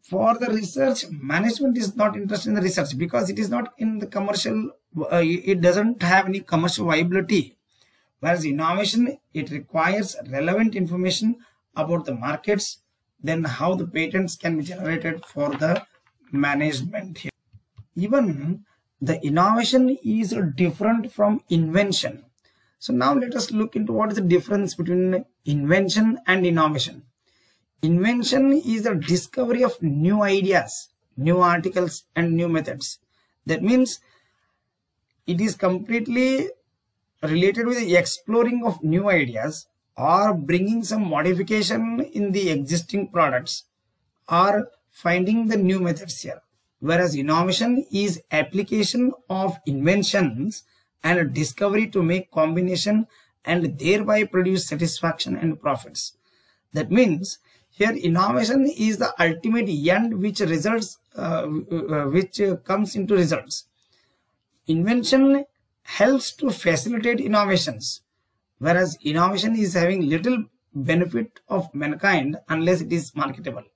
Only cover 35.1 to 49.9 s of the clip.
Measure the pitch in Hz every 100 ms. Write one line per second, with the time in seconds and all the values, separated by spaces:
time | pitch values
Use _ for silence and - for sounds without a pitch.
35.1 | _ - 175 214 - 190 185 214 233 226
36.1 | 240 262 262 370 - _ _ _ _ _
37.1 | _ 156 160 185 208 233 247 208 175 170
38.1 | - - 233 240 247 233 170 156 170 202
39.1 | 175 127 110 131 156 - _ _ - 139
40.1 | 180 214 180 139 180 196 226 220 214 190
41.1 | 147 165 180 185 214 185 226 226 233 302
42.1 | - 202 190 185 147 139 165 165 202 196
43.1 | 175 151 127 - - _ _ _ _ _
44.1 | _ - 170 196 208 - _ _ - 175
45.1 | 180 185 226 226 220 185 190 175 151 -
46.1 | - 160 - _ _ _ _ 139 175 180
47.1 | 143 143 160 180 185 233 247 - 196 202
48.1 | 170 _ 156 151 190 202 220 196 240 247
49.1 | - _ 202 190 165 - 139 147